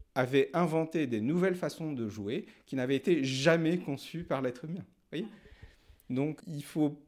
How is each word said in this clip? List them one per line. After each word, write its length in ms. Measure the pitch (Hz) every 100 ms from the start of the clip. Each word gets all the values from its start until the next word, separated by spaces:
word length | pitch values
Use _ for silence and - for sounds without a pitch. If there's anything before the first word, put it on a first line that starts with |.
| - -
avaient 360 | 127 139 139
inventé 540 | 165 175 160 160 165 139
des 140 | 113
nouvelles 340 | 113 170 190 180
façons 360 | 156 - 160
de 160 | 139 110
jouer 380 | 98 101 151 - - -
qui 80 | 135
n'avaient 200 | 127 139
été 280 | 196 165
jamais 560 | 131 131 147 170 160 175
conçues 440 | 180 139 - 165
par 200 | 175 135
l'être 220 | 131 123 156
humain. 200 | 175 113
Vous 240 | _ -
voyez ? 160 | 156 214 - - - - - _ - -
Donc, 280 | 127 147 151 -
il 180 | 147
faut 380 | 147 165 151 151